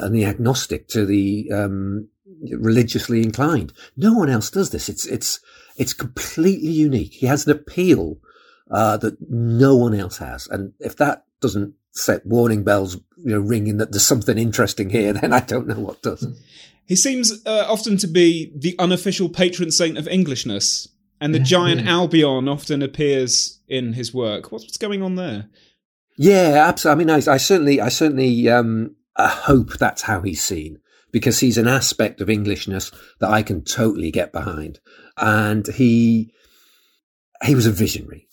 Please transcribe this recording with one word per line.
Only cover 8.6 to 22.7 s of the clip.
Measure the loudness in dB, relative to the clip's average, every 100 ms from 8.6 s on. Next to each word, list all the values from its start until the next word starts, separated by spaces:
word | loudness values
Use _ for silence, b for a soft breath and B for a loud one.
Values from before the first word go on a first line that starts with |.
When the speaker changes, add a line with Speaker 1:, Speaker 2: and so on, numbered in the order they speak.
| b
Speaker 1:
uh, | 0 2 0
that | -4 -6 -8
no | -4 0 4 6 6
one | 4 0
else | -4 -10
has. | -12 -14 -8
And | -8 -8 -10
if | -8 -2
that | -2 -2 _ -6
doesn't | -4 -2 -6 -10 _
set | -6 -2 -2 0
warning | 2 2 2
bells, | 2 0 0 -8 _ -10
you | -4
know, | -2
ringing | 0 -2 -2 -2
that | -2
there's | 0 0
something | 0 0 0
interesting | 0 0 -2 -2 -2
here, | 0 0
<laughs> | 0
then | 2
I | 0
don't | 0 -4 -4
know | -6
what | -8 -8
does. | -8 -8 -10 -12 B B B B -4
Speaker 2:
He | -2
seems, | 0 -2 -4 -4 -2
uh, | -2 0
often | -2 0 -2
to | 0
be | 4 4 2 -4 -6
the | -6 -2
unofficial | -2 -2 -2 -4 -4
patron | 0 -2 -2 -4
saint | -2 -2 -4
of | -4
Englishness, | -2 -2 -4 -6 -4 -4 -4 -8 _ _ -8
and | -2
the | 0
Speaker 1:
Yeah, | 2
Speaker 2:
giant | 2 2 0 0
Speaker 1:
yeah. |
Speaker 2:
Albion | 0 2 4 2 2 -2
often | -4 -4